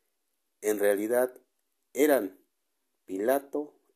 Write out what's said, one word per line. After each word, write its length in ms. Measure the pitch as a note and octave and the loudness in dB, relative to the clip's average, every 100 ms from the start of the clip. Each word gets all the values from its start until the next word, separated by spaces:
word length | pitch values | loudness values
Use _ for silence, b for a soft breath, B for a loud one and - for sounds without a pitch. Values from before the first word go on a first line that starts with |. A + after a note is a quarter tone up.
| _ _ _ _ _ _ | _ _ _ _ _ _
En 180 | G#2+ G#2 | -4 0
realidad, 600 | G2+ G2+ G#2+ A#2+ B2+ - _ _ _ _ _ | 0 0 0 0 0 -4 _ _ _ _ _
eran 460 | - D3 C3+ F#2+ - _ _ _ _ _ _ - | 0 2 2 0 -10 _ _ _ _ _ _ -12
Pilato 680 | F#2+ G#2+ C#3 C#3 D3 D3 - _ | -4 0 0 -2 -8 -10 -14 _